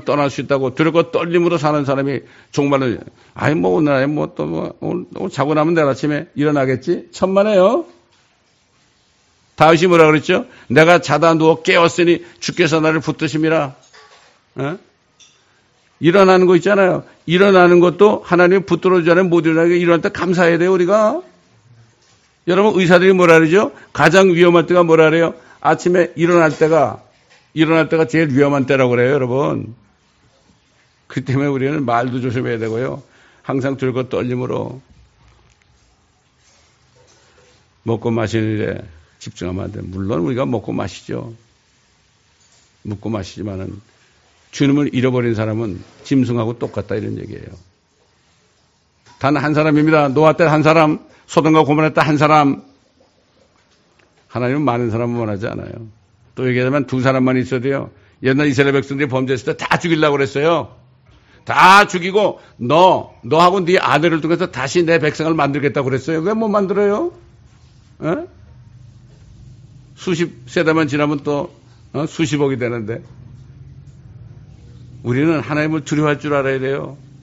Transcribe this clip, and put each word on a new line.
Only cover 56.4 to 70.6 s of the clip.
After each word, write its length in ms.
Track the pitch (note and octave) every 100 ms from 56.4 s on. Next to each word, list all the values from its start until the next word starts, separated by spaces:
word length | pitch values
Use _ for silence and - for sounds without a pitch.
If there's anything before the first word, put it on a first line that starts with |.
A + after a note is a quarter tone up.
| B2+
얘기하자면 400 | B2 B2+ C#3+ C3
두 140 | C3
사람만 360 | C3 C3 B2+ B2+
있어도요. 540 | A#2+ C3 B2+ C#3 - _ _ -
옛날 240 | A#2+ C#3 D3
이스라엘 260 | B2+ C#3
백성들이 360 | C#3 C3+ C#3 C#3+
범죄했을 460 | C3 B2+ B2+ - -
때 100 | -
다 100 | D#3+
죽이려고 380 | F3 D#3+ D#3 C#3+
그랬어요. 580 | C3+ C#3 D#3 D#3+ A2 - _ _ _ _ _ _ -
다 400 | B2 F3 G3 G3+
죽이고 520 | F3+ F3 G3 F#3 - - -
"너, 560 | A#2+ D#3 F#3 C3+ - -
너하고 420 | A#2 D#3 F3 G3 E3+
네 120 | F#3
아내를 440 | A#2+ C#3+ E3 D#3+
통해서 260 | D#3 E3+ F3
다시 320 | B2 C3 F3+
내 160 | D#3+ E3
백성을 320 | D3+ - D#3
만들겠다고 520 | D#3+ C#3 C#3+ C#3+ C#3+ B2
그랬어요." 320 | C3 C#3+ D#3+
왜 120 | E3
못 140 | A3 A3
만들어요? 640 | G#3 F#3+ G3+ G3+ G#3+ F4 - - - - _ _ _ _ -
에? 220 | D#3 C4+ F4 - - - - - - - - - - - - - - - - -
수십 360 | - E3 E3+ - -
세대만 400 | F3+